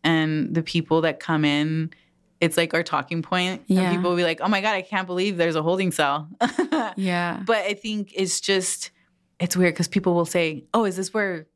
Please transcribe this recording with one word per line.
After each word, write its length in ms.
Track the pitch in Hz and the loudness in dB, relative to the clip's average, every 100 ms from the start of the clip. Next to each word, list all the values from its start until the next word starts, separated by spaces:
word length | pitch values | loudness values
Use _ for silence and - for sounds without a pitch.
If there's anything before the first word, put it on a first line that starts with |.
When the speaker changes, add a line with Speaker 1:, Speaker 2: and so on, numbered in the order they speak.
Speaker 1:
and 520 | 160 160 156 156 143 165 | 2 2 2 0 0 -2
the 80 | |
people 380 | 160 170 160 160 | 0 -2 2 2
that 180 | 160 - | 2 -2
come 260 | - 160 151 | -2 2 2
in. 460 | 147 156 160 160 - _ _ _ _ | 2 0 0 -4 -8 _ _ _ _
It's 180 | 165 160 | 0 2
like 160 | 165 | 0
our 80 | 165 | 0
talking 380 | 170 151 135 165 | 0 -4 -2 -6
point. 420 | 160 180 180 170 - | -2 -2 -2 -4 0
Speaker 2:
Yeah. 140 | 185 | 2
Speaker 1:
And 140 | 185 180 | 4 2
people 140 | 180 | 0
will 80 | 175 | 2
be 60 | |
like, 180 | 175 160 | 0 0
"Oh 60 | 185 | 0
my 140 | 202 | 0
God, 120 | 208 | 0
I 80 | 196 | -2
can't 240 | 185 196 185 | -2 -6 -4
believe 320 | 180 196 175 | -2 -2 0
there's 180 | 170 160 | 0 2
a 60 | |
holding 300 | 156 185 185 | 0 0 0
cell." 380 | - 147 147 156 - | 0 0 0 -6 -4
<laughs> 0 | 240 - 370 320 220 - | -2 0 -2 -2 -2 -4
Speaker 2:
Yeah. 440 | 190 175 175 170 196 | -2 0 -2 -4 0
Speaker 1:
But 120 | 220 190 | 0 0
I 80 | |
think 380 | 202 220 214 202 - | -6 -6 -6 -6 -4
it's 260 | 190 - | -2 -2
just, 500 | - 190 185 - - _ _ _ _ _ | 0 0 0 -6 -10 _ _ _ _ _
it's 160 | 175 180 | -2 4
weird 200 | 175 165 | 2 2
'cause 120 | 165 | 0
people 260 | 202 190 | 2 2
will 120 | 170 165 | 2 2
say, 400 | 180 165 156 - | 0 0 -2 -2
"Oh, 100 | 226 214 | 0 0
is 120 | 180 | -2
this 160 | 190 | -4
where 340 | 220 202 170 156 | -2 -2 -4 -10